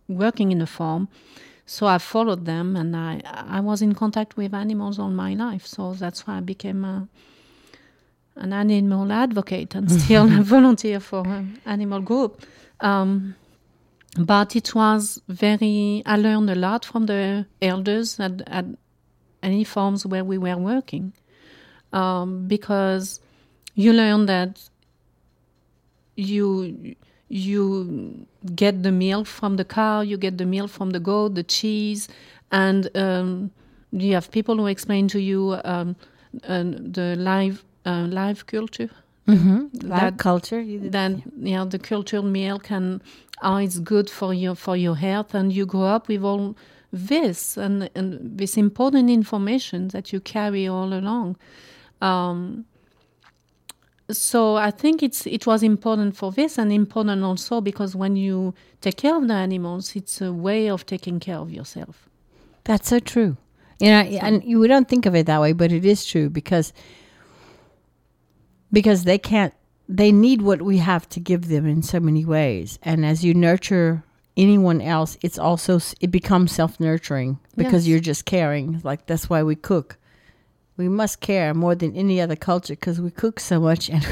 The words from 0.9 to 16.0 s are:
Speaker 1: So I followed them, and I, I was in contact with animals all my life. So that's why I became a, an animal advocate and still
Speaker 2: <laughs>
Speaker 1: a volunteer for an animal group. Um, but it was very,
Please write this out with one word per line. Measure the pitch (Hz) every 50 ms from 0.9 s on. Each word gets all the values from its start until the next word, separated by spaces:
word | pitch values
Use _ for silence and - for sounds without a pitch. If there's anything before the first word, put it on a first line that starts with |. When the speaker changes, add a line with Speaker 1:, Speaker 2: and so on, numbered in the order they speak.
| 160 175 196 - _ _ _ _ - - - - - _ _
Speaker 1:
So | - - - 214
I | 202 180 185
followed | - - - 220 226 226 185 180 170
them, | 165 160 165 175 185 190
and | 175 165 170 170
I, | 165 165 165 160 - -
I | - - - - - 190 196
was | 202 208 214 196
in | 214 208 202
contact | - 220 214 - 214 214 - -
with | 214 202 196 202
animals | 196 208 214 214 208 208 202 202 202
all | 196 196
my | 185 185 185 190 190
life. | 208 233 240 196 180 -
So | - - - 190 185 185
that's | 185 190 175 - - -
why | 214 202 185
I |
became | 180 185 190 - - 196 190 190 190
a, | 190 190 196 190 - _ _ _ _ _ _ _ _ _ _ _ _ - - _ _ _ _ _ _ _ _ _ _ -
an | 269 196 190
animal | 196 202 208 214 208 202 202 196 196 196 196 196
advocate | 208 226 254 254 220 202 185 - 185 185 - - -
and | 190 196 170
still | 180 170 147 - 220 214 214
Speaker 2:
<laughs> | 220 214 208
Speaker 1:
a |
volunteer | 202 202 247 269 254 262 226 - - 214 202 196
for | 196 - 196 190 185
an | 185 202 196 190 190 214 262 -
animal | 220 208 208 208 202 196 196
group. | 190 202 233 269 269 - - - - - - - - _ _ -
Um, | - 202 202 196 190 190 196 196 190 196 185 - _ _ _ _ _ _ _ _ _ _ _ _ _ _ - 170
but | 170 160 208 202 208 202 -
it | 233 - - -
was | 220 220 214 214 214 208 - - - _ -
very, | 180 - 214 208 214 202 220 214 208 208 208 208 208 214